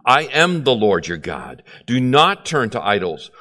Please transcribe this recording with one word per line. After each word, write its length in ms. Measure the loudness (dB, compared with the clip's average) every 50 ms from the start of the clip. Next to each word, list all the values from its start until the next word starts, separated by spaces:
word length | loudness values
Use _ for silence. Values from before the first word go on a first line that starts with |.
| _
I 200 | 2 2 2 0
am 400 | -2 0 2 2 2 0 0 0
the 100 | 0 2
Lord 340 | 2 2 2 2 0 -2
your 100 | -6 -8
God. 440 | -8 -8 -10 -10 -10 -12 -16 -18 -20 _ -20 -20 -18 _
Do 140 | -4 -2 0
not 440 | 0 2 4 4 4 4 2 -4 -8
turn 260 | -4 -2 -2 -2 -2
to 100 | -4 -4
idols 480 | -2 0 0 0 0 -4 -6 -8 -14 -20 _ -20